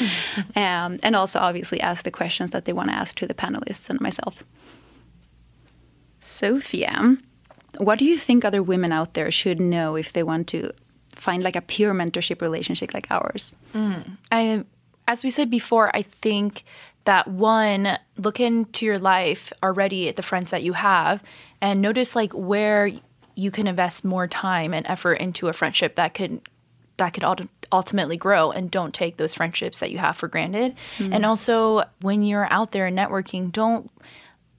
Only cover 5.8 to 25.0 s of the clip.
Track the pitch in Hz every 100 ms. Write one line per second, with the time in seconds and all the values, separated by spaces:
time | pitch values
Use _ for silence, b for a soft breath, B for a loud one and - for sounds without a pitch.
5.8 | _ _ _ - - - 202 269 - 180
6.8 | - - 233 262 - _ _ - _ -
7.8 | 202 226 285 320 - 240 214 196 185 185
8.8 | 170 160 165 160 151 - 190 170 175 170
9.8 | 160 160 160 175 165 160 170 165 - -
10.8 | _ _ _ - - 180 185 180 - -
11.8 | 208 190 170 175 - 175 165 160 156 170
12.8 | - - - - - 202 - - - 214
13.8 | 214 175 - 196 - 226 226 214 - _
14.8 | _ _ - 233 262 294 254 233 - 226
15.8 | 214 - 202 - 220 208 202 - - B
16.8 | B B - 185 - 185 214 220 214 196
17.8 | 196 - _ - 208 208 240 233 214 -
18.8 | 220 196 190 185 170 185 - - 190 190
19.8 | 196 190 165 196 - 185 175 185 165 175
20.8 | 202 180 160 202 - B B B 202 196
21.8 | 202 233 247 240 214 196 185 208 214 208
22.8 | 202 214 - _ _ - 196 - 208 175
23.8 | 180 - 190 185 175 - 190 175 170 160
24.8 | - 185